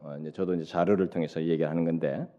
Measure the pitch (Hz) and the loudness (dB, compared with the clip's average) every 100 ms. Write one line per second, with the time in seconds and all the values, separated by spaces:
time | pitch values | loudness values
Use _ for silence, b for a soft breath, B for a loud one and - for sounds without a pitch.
0 | 73 73 78 76 92 87 80 87 87 101 | -12 -10 -8 -4 -2 -2 -2 0 4 4
1 | 90 87 78 82 82 80 78 82 82 82 | 2 0 -2 -2 0 2 2 0 0 0
2 | 76 71 175 | 0 -2 -6